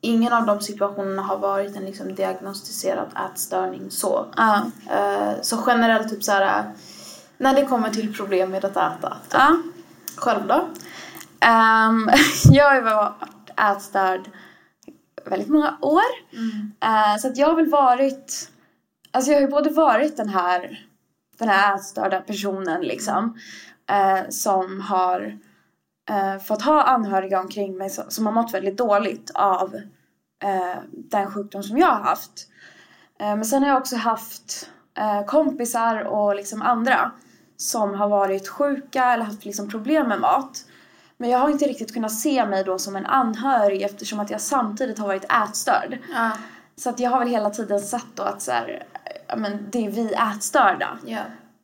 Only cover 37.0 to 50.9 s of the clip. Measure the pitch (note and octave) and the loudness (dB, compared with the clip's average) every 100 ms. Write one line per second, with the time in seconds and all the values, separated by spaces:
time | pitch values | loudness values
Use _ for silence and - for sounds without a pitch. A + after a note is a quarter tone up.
37 | - - _ _ _ _ - A#3+ G#3 G3 | 0 -4 _ _ _ _ -6 -2 -2 0
38 | G#3 G#3 G3 F#3+ F#3+ - C#4+ C#4 - C4+ | 0 2 2 -2 -6 -4 -2 -2 -4 0
39 | B3 A#3+ A3 G#3 G#3+ G3+ G3+ A3+ G#3+ D#4 | 0 0 -2 -8 -10 -10 -8 -8 0 2
40 | B3 G3+ - C4 C4+ - - - _ _ | 2 0 2 0 -2 -14 -18 -20 _ _
41 | _ _ A#3+ B3 C#4+ C#4+ D4 A#3 A3+ - | _ _ 0 2 2 2 0 -2 -8 -6
42 | A3 A3 D#4 C4 G#3+ F#3+ F#3+ F#3 G3 G3 | -6 -2 -2 0 0 0 -2 -4 -6 -8
43 | - C4+ A#3+ G#3 C4 B3+ G#3 G3 G3+ G3+ | 0 0 0 -2 0 2 2 0 -6 -8
44 | G#3+ G#3+ G#3 G#3+ G#3 C#4 A3+ G#3+ B3+ G#3+ | -10 -8 -6 -6 -2 -2 -2 -4 -6 -4
45 | G#3 F#3+ - A#3+ G#3+ - - F#3+ - B3 | -4 -4 -2 -2 -2 -4 0 0 -2 -10
46 | - C#4 A3+ G#3+ - - _ - - A#3+ | -8 -4 -2 -4 -12 -20 _ -10 -8 -2
47 | B3 B3+ A#3+ A#3+ G#3 G#3 G#3 G3+ G3+ A#3+ | 0 0 0 0 -2 -4 -2 -2 -2 -8
48 | - - G#3 G3+ - A#2+ A#2 - - - | -8 -8 -6 -6 -4 -4 -4 -12 -14 -16
49 | - - - A3+ G#3 G#3 G#3 B3 G#3+ G3 | -16 -16 -8 -6 -4 -6 -6 -4 -4 -4
50 | A3+ G3+ A3 G#3 - D4 A3 F3+ - | -4 -2 -2 -2 -2 2 2 2 -4